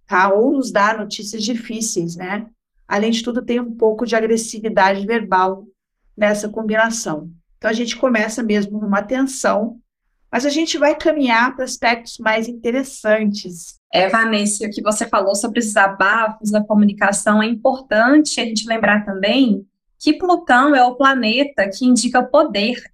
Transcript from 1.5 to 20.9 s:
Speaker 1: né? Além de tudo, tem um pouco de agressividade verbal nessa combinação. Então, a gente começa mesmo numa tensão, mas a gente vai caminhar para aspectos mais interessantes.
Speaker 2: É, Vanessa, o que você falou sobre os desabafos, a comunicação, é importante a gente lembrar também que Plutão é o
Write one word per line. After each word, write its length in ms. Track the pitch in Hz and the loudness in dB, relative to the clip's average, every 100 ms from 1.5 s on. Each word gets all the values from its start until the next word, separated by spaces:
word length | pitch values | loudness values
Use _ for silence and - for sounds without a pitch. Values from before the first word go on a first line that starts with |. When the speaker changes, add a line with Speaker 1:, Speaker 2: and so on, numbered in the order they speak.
| 233 - 226 226 175 170 | -6 -6 -8 -4 -4 -4
Speaker 1:
né? 320 | 175 180 214 233 _ _ _ - | -6 -6 -8 -8 _ _ _ -4
Além 240 | 202 226 | 0 0
de 140 | 226 | 0
tudo, 200 | 247 240 | -2 -4
tem 140 | - 240 | -2 -2
um 160 | 240 | -4
pouco 320 | - 220 214 233 | 0 0 2 0
de 80 | |
agressividade 880 | 226 226 226 - 214 214 190 190 196 | 0 2 0 -2 -6 -2 2 2 2
verbal 640 | 202 233 190 185 190 190 202 _ _ _ _ - | -2 -4 0 2 2 -2 -12 _ _ _ _ -2
nessa 320 | 208 208 208 | 0 0 -4
combinação. 840 | 220 214 220 226 226 185 151 170 - _ _ | -6 -2 0 0 -2 -6 -8 -10 -18 _ _
Então, 120 | 220 | -4
a 40 | |
gente 220 | 233 233 - | -2 -4 -2
começa 460 | 262 220 220 240 | 0 2 0 -4
mesmo 360 | 214 208 202 208 | 0 0 -2 -4
numa 240 | 202 196 | -2 -2
tensão, 760 | 208 262 269 - 202 196 233 - _ _ _ _ _ | 0 -2 -2 -2 0 0 -2 -6 _ _ _ _ _
mas 140 | 240 | -2
a 60 | 285 | 0
gente 260 | 294 330 302 | 0 -2 2
vai 180 | 294 | 2
caminhar 640 | 302 330 311 247 226 254 262 | 2 0 2 2 2 2 -2
para 80 | |
aspectos 540 | 254 - 233 240 - - | -8 -2 0 -2 -6 -6
mais 280 | 220 226 226 | -2 -2 -4
interessantes. 1300 | 233 233 262 262 - 214 220 208 202 180 175 - - _ | -6 -4 -4 -6 -4 0 2 0 -2 -8 -14 -18 -20 _
Speaker 2:
É, 160 | 175 190 | 0 2
Vanessa, 600 | 226 226 214 208 - 214 | 2 2 0 -2 -4 -6
o 40 | |
que 120 | - | -4
você 240 | 208 214 226 | -2 -2 -2
falou 280 | 220 190 | 0 0
sobre 260 | 202 233 233 | 0 -2 -2
os 60 | 214 | -2
desabafos, 840 | 208 196 196 196 226 220 - 214 | 0 -2 0 0 0 -2 -4 -2
a 100 | 208 | -2
comunicação, 800 | 208 208 208 196 202 202 214 214 | 2 2 2 2 -2 0 2 2
é 40 | 220 | 2
importante 920 | 226 269 254 - 214 240 302 302 240 | 0 -2 -2 -2 2 4 4 2 -2
a 60 | |
gente 240 | 233 214 226 | -4 -6 -4
lembrar 380 | 226 214 214 208 | -2 2 0 -2
também 600 | 190 202 254 247 196 - _ _ _ | -2 0 2 2 0 -4 _ _ _
que 140 | 294 | -2
Plutão 640 | 302 359 349 - 247 285 | 0 2 0 4 4 6
é 100 | 269 | 4
o 100 | 247 | 4